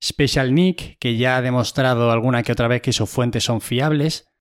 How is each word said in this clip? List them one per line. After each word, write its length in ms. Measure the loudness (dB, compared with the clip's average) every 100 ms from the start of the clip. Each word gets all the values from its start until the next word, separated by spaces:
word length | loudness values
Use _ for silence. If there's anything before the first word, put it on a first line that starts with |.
Special 520 | -8 -2 0 2 2 4
Nick, 420 | 2 0 -10 -6
que 200 | -4 0
ya 200 | 0 0
ha 60 |
demostrado 640 | 0 0 0 0 0 2 2
alguna 320 | 2 0 0
que 100 | 0
otra 160 | 0 0
vez 140 | 0
que 120 | 0
sus 180 | -2 -2
fuentes 320 | 0 -2 -2
son 180 | -2 -2
fiables, 680 | -2 -2 0 0 0 -4 -12 _